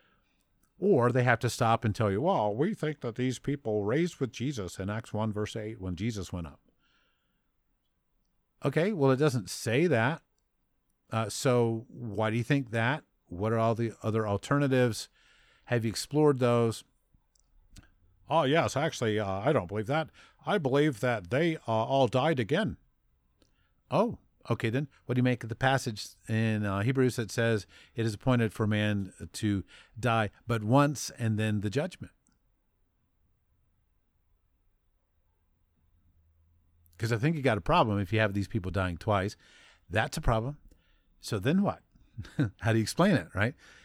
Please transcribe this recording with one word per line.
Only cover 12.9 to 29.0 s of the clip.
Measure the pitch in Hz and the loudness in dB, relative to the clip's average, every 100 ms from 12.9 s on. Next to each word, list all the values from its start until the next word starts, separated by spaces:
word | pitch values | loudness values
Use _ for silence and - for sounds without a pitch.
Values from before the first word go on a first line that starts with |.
| 151 - _ - | -2 -8 _ -14
What | 87 107 | -4 -2
are | 113 | 2
all | 113 110 | 2 0
the | 117 - | -2 -4
other | 113 110 107 | -4 -2 0
alternatives? | 101 - 143 139 127 123 107 - _ _ _ _ _ - | -2 0 0 2 4 2 0 -10 _ _ _ _ _ -4
Have | 120 110 | -2 -2
you | |
explored | - - 147 151 131 | -4 -4 2 4 4
those? | 123 120 113 - - _ _ _ _ _ _ _ _ - - _ _ _ - | 2 2 2 -2 -12 _ _ _ _ _ _ _ _ -20 -20 _ _ _ -2
"Oh, | 160 | 0
yes, | 135 160 113 135 | 2 2 2 0
actually, | 156 - 113 107 | -2 -2 0 0
uh, | 98 | 0
I | 95 120 | -2 2
don't | 135 82 | 0 0
believe | 104 104 | -4 -2
that. | 156 156 - - _ 147 | -2 -4 -10 -20 _ -4
I | 202 | -2
believe | 135 139 151 117 | 2 2 2 2
that | 127 113 87 | -2 -2 -2
they, | 131 170 156 | 0 0 -2
uh, | - | -2
all | 113 123 135 123 | 0 2 4 4
died | 131 151 139 | 4 2 0
again." | 104 165 175 80 _ _ _ _ _ _ _ _ _ _ - | 0 0 -2 -6 _ _ _ _ _ _ _ _ _ _ -4
Oh, | 143 226 - _ _ - | 0 0 -2 _ _ -6
okay | 117 113 | -2 -2
then. | 127 143 _ - | -2 -6 _ -4
What | 123 | 0
do | |
you | |
make | 127 120 | 2 0
of | 110 | -4
the | 110 | -2
passage | 131 135 123 107 - - - | 0 0 -2 -8 -12 -14 -4
in, | 110 113 107 104 | 0 0 0 0
uh, | 98 | 0
Hebrews | 113 135 127 123 | 0 2 2 0
that | 104 | -6
says, | - 117 110 - - - | 0 2 0 -2 -20 -14
"It | - 113 | -4 -4
is | |
appointed | 104 127 120 113 | -2 2 2 2
for | - 104 | 0 0
man | 107 107 104 | 2 2 0